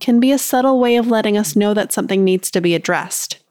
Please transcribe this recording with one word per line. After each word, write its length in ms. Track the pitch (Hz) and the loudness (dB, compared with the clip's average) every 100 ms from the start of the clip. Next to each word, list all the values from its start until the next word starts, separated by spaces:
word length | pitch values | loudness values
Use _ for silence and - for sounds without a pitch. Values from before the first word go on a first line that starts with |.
can 180 | - 233 | 0 2
be 140 | 254 | 2
a 60 | 277 | 0
subtle 420 | - 254 262 262 | 0 0 2 2
way 160 | 247 240 | 2 2
of 100 | 233 | 2
letting 320 | 226 220 208 | 0 0 0
us 160 | 214 | 0
know 200 | 208 208 | 0 0
that 180 | 208 - | 0 -2
something 320 | - 175 190 | -4 -2 0
needs 260 | 190 185 - | 2 0 -2
to 100 | 190 | -2
be 140 | 175 | 0
addressed. 640 | 165 - 165 160 - - - _ | 0 -2 -4 -4 -8 -10 -14 _